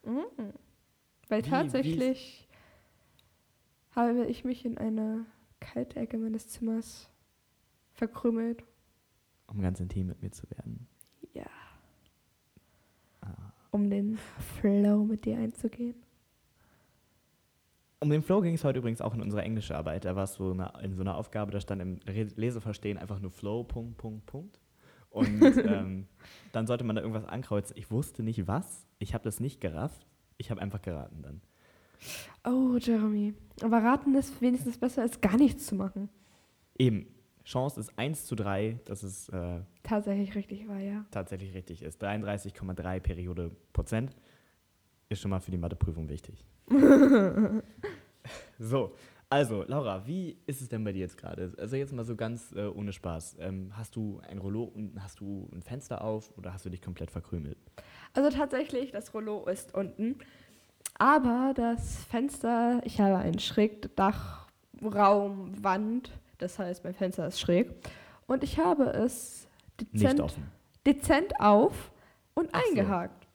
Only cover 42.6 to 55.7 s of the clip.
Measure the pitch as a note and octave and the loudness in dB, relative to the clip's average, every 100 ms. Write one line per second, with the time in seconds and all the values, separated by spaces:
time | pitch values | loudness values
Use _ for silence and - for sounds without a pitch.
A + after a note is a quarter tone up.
42.6 | F#2+ F2+ F2+ F#2 - F2+ F2+ F2 E2+ - | -8 -6 -4 -4 -4 -4 -6 -6 -6 -10
43.6 | _ - - A2+ C3+ - _ _ _ _ | _ -4 -2 -2 -4 -8 _ _ _ _
44.6 | _ _ _ _ _ G2+ G2 F#2+ - F#2 | _ _ _ _ _ -6 -2 -2 -2 -4
45.6 | E2+ E2 - D#2+ D#2 D2 - - - _ | -4 -2 -2 -2 -6 -8 -12 -20 -20 _
46.6 | - C#4 C4+ C#4 C#4 B3+ F#3+ - A3 A3 | 2 8 12 12 12 10 6 4 2 2
47.6 | - - G4+ - - _ - - - - | -4 -12 -10 -10 -20 _ -18 -16 -18 -12
48.6 | A2+ C3 G#2+ - - - _ C#3 B2+ G#2 | -2 0 0 -6 -20 -20 _ 2 4 0
49.6 | - C#3 B2 F#2+ G#2+ F3+ F3 - - C3+ | -2 -2 -2 -4 -4 -6 -6 -8 -10 -8
50.6 | B2+ A2+ G#2+ F#2+ F2+ - - E2+ F2+ - | -6 -4 -2 -2 -6 -8 -12 -8 -8 -8
51.6 | G#2+ C3 C#3 C3 A#2 A2 A2+ A#2 - F#2+ | -6 -4 -4 -6 -6 -4 -4 -6 -10 -6
52.6 | G#2 F#2+ G#2 F#2+ F2+ E2 - - F2+ F#2+ | -6 -6 -8 -6 -6 -6 -10 -10 -8 -8
53.6 | F#2 G2+ A2+ - G#2+ G2+ - G2 F#2+ G#2+ | -10 -12 -10 -6 -6 -8 -12 -10 -6 -4
54.6 | A#2 G#2 G#2 G2 G2 - G2+ G2 F#2 F2 | -6 -8 -10 -10 -16 -14 -10 -10 -10 -14
55.6 | - | -12